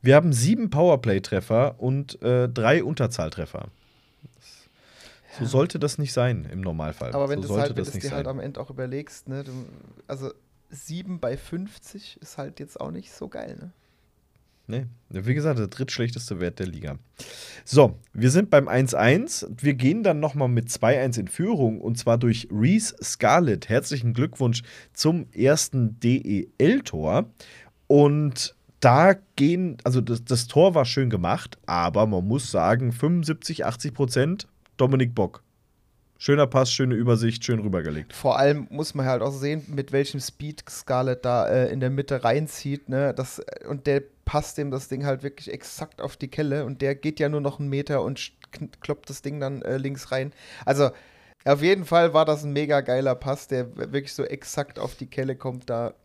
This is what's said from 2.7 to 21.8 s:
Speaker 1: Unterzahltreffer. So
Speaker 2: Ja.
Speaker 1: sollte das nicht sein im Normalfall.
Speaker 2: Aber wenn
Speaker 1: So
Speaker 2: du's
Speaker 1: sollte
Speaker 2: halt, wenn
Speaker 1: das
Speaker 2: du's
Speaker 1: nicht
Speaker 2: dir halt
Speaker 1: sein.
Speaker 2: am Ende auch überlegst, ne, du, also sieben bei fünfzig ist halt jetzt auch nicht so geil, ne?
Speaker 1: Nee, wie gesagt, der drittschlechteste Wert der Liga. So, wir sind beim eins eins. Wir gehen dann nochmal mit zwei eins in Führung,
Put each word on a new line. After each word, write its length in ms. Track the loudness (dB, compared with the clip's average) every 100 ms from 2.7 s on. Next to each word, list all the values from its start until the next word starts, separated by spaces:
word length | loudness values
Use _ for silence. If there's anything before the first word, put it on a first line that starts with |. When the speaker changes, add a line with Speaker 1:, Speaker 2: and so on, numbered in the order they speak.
| 2
Speaker 1:
Unterzahltreffer. 880 | 0 -2 -2 -2 -6 -6 -10 -10 -14 _ _ _ _ _ -20 _ -20 -20 _ _ _ -20 -20 -20 _ -8
So 60 |
Speaker 2:
Ja. 40 | 0
Speaker 1:
sollte 300 | 2 2 0
das 200 | -4 -2
nicht 140 | -4
sein 340 | 0 0 0 -6
im 100 | -6
Normalfall. 540 | -6 -4 -6 -6 -6
Speaker 2:
Aber 140 | -4 -2
wenn 120 | -4
Speaker 1:
So 0 |
Speaker 2:
du's 60 | -2
Speaker 1:
sollte 140 | 0
Speaker 2:
halt, 80 | 0
wenn 60 | -2
Speaker 1:
das 100 | -6
Speaker 2:
du's 80 |
Speaker 1:
nicht 120 | -6 -6
Speaker 2:
dir 100 | -6
halt 100 | -6
Speaker 1:
sein. 100 | -8
Speaker 2:
am 40 |
Ende 200 | -10 -10
auch 100 | -12
überlegst, 580 | -10 -8 -8 -10 -18 -12
ne, 160 | -10
du, 80 | -10 -14 -16 -20 -20 -20 -12
also 240 | -10 -10 -12 _ _ _
sieben 520 | -20 -12 -12 -10 -6
bei 160 | -6 -6
fünfzig 840 | -8 -8 -10 -14 -20 -20 -20 -20
ist 180 | -20 -14
halt 220 | -14 -12
jetzt 200 | -16 -10
auch 100 | -10
nicht 220 | -10 -14
so 160 | -16 -14
geil, 280 | -12 -12 -14
ne? 140 | -18 _ _ _ _ _ _ _ _ _ -10
Speaker 1:
Nee, 180 | -8 -8 -14 _
wie 260 | -8 -2
gesagt, 240 | 0 0 0
der 80 | -2
drittschlechteste 720 | -4 -8 -4 -4 -4 -10 -4
Wert 200 | -6 -4
der 80 | -8
Liga. 300 | -8 -10 -12 _ _ -18 -18 -18 -20
So, 340 | 2 6 6 4 -14
wir 180 | 0 4
sind 180 | 4 6
beim 200 | 4 6
eins 260 | 2 2
eins. 520 | 4 4 4 2 -8 -10 -4
Wir 180 | -2
gehen 280 | 2 2 2
dann 180 | 2 0
nochmal 280 | -2 0 2
mit 220 | 2 0
zwei 300 | 0 2 2
eins 180 | 2 -2
in 100 | -6
Führung, 520 | -4 -2 2 2 0